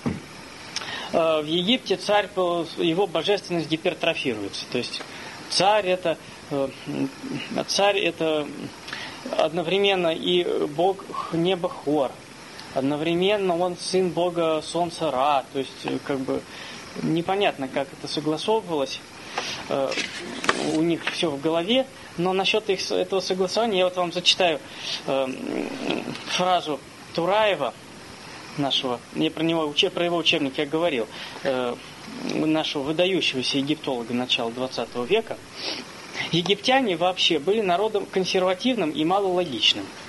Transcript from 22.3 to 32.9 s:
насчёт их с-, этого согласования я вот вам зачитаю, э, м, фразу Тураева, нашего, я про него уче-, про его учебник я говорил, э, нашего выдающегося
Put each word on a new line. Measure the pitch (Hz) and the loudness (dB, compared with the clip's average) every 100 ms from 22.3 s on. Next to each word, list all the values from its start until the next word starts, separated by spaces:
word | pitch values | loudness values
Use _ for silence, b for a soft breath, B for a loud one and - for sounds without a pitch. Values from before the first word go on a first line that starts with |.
насчёт | 190 185 214 - | 2 2 2 2
их | 190 | -2
с-, | - | 0
этого | 185 185 196 | 0 0 0
согласования | 185 185 185 208 233 185 | 0 0 2 2 2 4
я | |
вот | 185 180 | 2 2
вам | 175 | -2
зачитаю, | 175 175 - 180 147 - B B B - | 0 2 4 4 2 -6 B B B 0
э, | |
м, | 135 131 - - - - - - - - 139 - | 0 0 -4 -4 -4 -4 -4 -2 -2 -4 -8 -4
фразу | - 180 180 156 139 - - - | 0 4 4 2 -6 -8 -18 -8
Тураева, | - 175 208 214 165 123 - - - - - - - - - | -2 2 4 4 2 -2 -4 -16 -18 -16 -16 -16 -16 -10 -2
нашего, | 139 - 135 120 - | 0 2 0 -2 -4
я | - 156 | 0 0
про | 156 | 2
него | 165 165 156 | 0 2 0
уче-, | 147 190 | 2 2
про | 180 | 2
его | 175 175 | 2 2
учебник | 160 165 139 135 | 2 2 0 0
я | 147 | 0
говорил, | 160 175 131 107 B B B | 2 2 0 -2 B B B
э, | - 127 123 127 - - - - - | -2 0 0 -4 -10 -16 -14 -8 -4
нашего | - 156 156 143 151 | 0 2 2 0 -2
выдающегося | 135 | -2